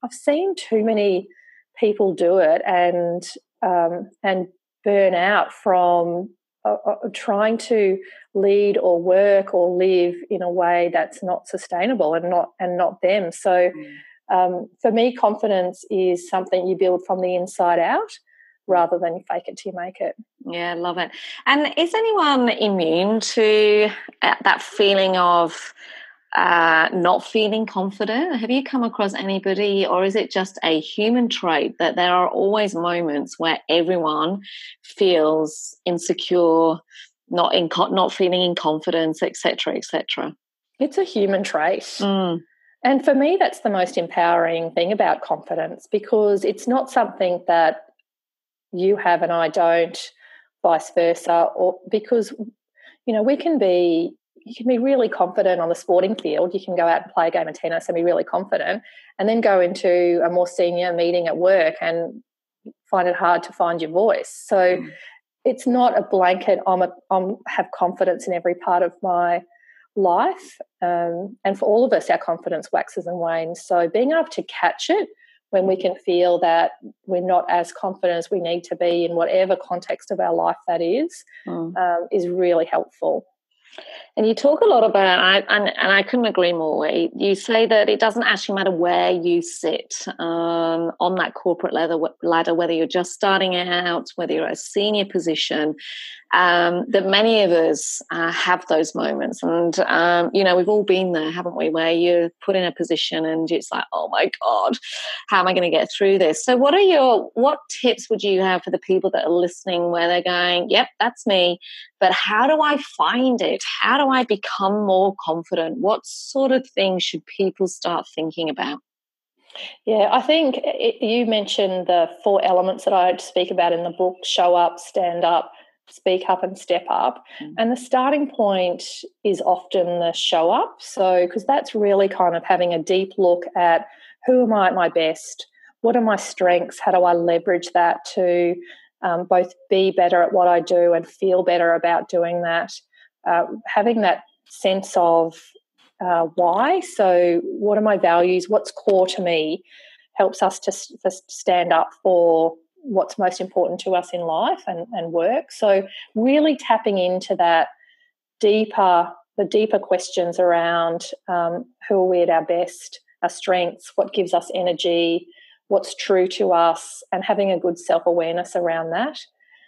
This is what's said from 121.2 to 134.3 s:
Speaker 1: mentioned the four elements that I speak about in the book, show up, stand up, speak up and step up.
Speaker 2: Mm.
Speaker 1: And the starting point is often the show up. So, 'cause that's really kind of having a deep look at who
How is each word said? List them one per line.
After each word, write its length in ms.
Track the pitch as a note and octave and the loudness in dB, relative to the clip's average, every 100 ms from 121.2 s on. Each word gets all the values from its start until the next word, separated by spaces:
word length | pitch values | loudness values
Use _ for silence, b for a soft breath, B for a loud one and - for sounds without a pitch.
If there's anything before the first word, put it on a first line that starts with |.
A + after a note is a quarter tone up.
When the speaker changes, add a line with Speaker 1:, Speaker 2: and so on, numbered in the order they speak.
| A3+ | 0
Speaker 1:
mentioned 580 | G#3+ G3+ - G3 F#3 F3+ | -2 -2 -2 0 -2 0
the 240 | F3 E3 - | 2 0 -2
four 200 | G#3 G3 | 0 2
elements 420 | F#3+ F3+ F#3 F#3 - | 2 2 0 -2 0
that 80 | F#3+ | 2
I 200 | F3+ F3+ | 2 0
speak 340 | - F#3 F3+ | -4 -4 -2
about 200 | F#3 E3+ | 0 0
in 120 | E3+ | 0
the 80 | F3 | -4
book, 240 | E3+ F#3 F3+ | -2 -2 -2
show 320 | - - F3 F3 | -4 2 4 4
up, 240 | E3+ - | 2 -2
stand 440 | - G3 F3 E3+ | -8 -2 -2 0
up, 280 | E3+ E3+ - B B B _ | 0 0 -2 B B B _
speak 340 | - G3 F#3 F#3 | -6 -2 0 0
up 140 | F#3 | -2
and 140 | F#3+ F#3+ | -2 -8
step 280 | - F3 - | -4 -4 0
up. 360 | - - - _ - | 0 0 -4 _ -18
Speaker 2:
Mm. 140 | C#4+ - | -12 -4
Speaker 1:
And 140 | A3+ | -2
the 40 | B3 | -2
starting 560 | - C4 C4 D4 C#4 | -2 0 0 -2 -4
point 520 | - G#3 F#3+ F3+ F3 - - - _ G#3 | -2 0 0 -2 -4 -10 -16 -18 _ -2
is 160 | F#3 | 0
often 580 | F#3 F3+ - G3 F3 F3 | 0 -2 -2 -2 0 -2
the 140 | E3+ | -2
show 360 | E3 - E3+ E3 | -2 0 2 2
up. 280 | A#3+ G#4+ - | 2 -2 -6
So, 480 | - - F#3 F3+ F3+ | -12 -2 2 2 2
'cause 180 | G#3+ G#3 | -2 -2
that's 300 | C#4+ C#4+ A3 | -2 -2 -2
really 320 | G#3 G3 G3 | 2 2 2
kind 300 | F3+ F3 E3+ | 2 0 0
of 60 | - | 0
having 280 | F3+ F3 | 0 2
a 60 | E3 | -2
deep 340 | D#3 F#3 F#3+ - | 0 0 0 2
look 260 | F3+ F3 F3 F#3+ | 2 2 0 0
at 300 | F3 E3 - B B B | 4 2 0 B B B
who 180 | - | 2